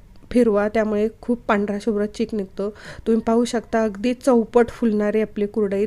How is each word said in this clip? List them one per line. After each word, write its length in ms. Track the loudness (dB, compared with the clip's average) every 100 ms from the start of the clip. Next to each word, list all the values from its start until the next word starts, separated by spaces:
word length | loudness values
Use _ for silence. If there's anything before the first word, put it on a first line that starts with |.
| -20 -20 -2
फिरवा, 380 | 2 4 2 2
त्यामुळे 400 | 0 0 0 -2 -4
खूप 200 | -4 -4
पांढरा 380 | 0 0 0 -4
शुभ्र 260 | -2 -2 -2
चीक 280 | -4 -4
निघतो. 360 | -4 -6 -6 -8 -8 -16 -8 0
तुम्ही 160 | 0
पाहू 220 | 2 2
शकता, 400 | 2 -2 -2 -2
अगदी 300 | -2 -2 -4
चौपट 540 | 0 2 2 4 2 2
फुलणारी 520 | 0 0 0 0 0
आपली 260 | -2 -2 -4
कुरडई 400 | -2 -2 0